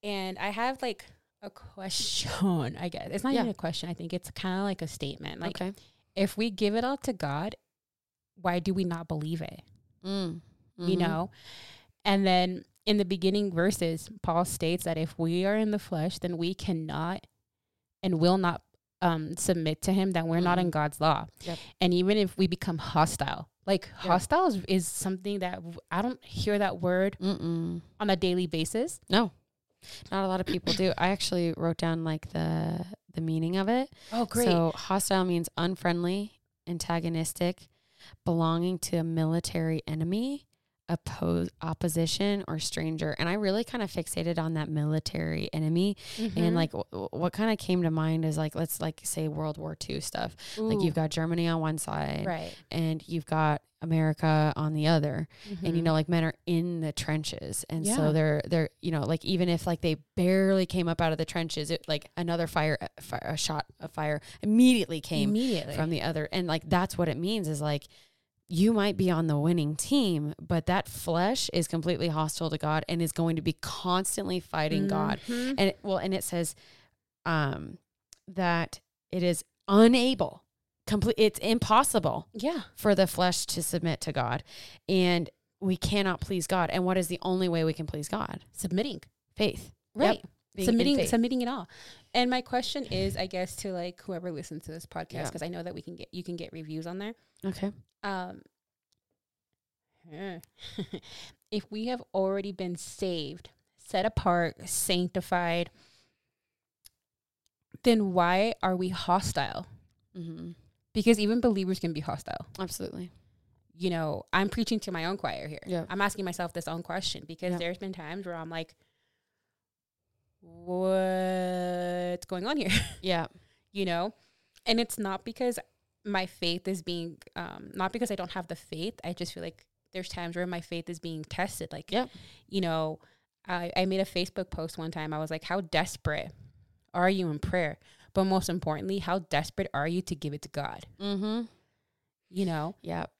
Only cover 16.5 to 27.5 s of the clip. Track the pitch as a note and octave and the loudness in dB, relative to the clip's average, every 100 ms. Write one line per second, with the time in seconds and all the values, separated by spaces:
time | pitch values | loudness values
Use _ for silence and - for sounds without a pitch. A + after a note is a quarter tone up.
16.5 | F#3+ - E3 D#3 D3+ E3 F#3+ - _ _ | -2 -2 -2 -2 -2 -2 -4 -10 _ _
17.5 | _ _ _ _ _ F#3+ E3 E3+ F#3+ F3+ | _ _ _ _ _ 0 4 6 6 2
18.5 | E3 _ _ _ _ F3+ E3 D#3 E3+ - | 0 _ _ _ _ 2 2 -2 -4 0
19.5 | F3 D#3+ D#3 - F#3+ F#3+ F3 E3 E3 F3+ | 2 2 0 2 4 4 2 2 2 4
20.5 | F3 F3+ D#3 D3+ - D#3 D3+ - _ - | 4 4 2 0 2 2 2 -2 _ -10
21.5 | E3 - - F3+ F3+ F#3 G#3+ G3 - F#3+ | -10 -12 2 4 6 6 4 4 4 2
22.5 | F3 - E3 - D#3 D#3 - C#3 - D#3 | 2 -2 -4 0 4 4 2 -2 -4 -8
23.5 | _ - G3 - - F#3+ F3+ - D4+ F#4 | _ 0 0 0 -10 2 2 4 4 6
24.5 | G3+ F#3 F#3+ E3+ - F#3+ F#3+ F#3+ G3+ F#3 | 2 2 0 0 -4 -4 -4 -4 -4 -4
25.5 | F#3 E3+ E3+ _ F3 A3+ B3+ - - G#3+ | -6 -10 -14 _ -2 -2 -4 -10 -4 0
26.5 | G#3 G3 F#3 F3+ F3+ G3 G3 F#3+ G3 E3 | 2 2 2 2 4 2 0 -2 0 0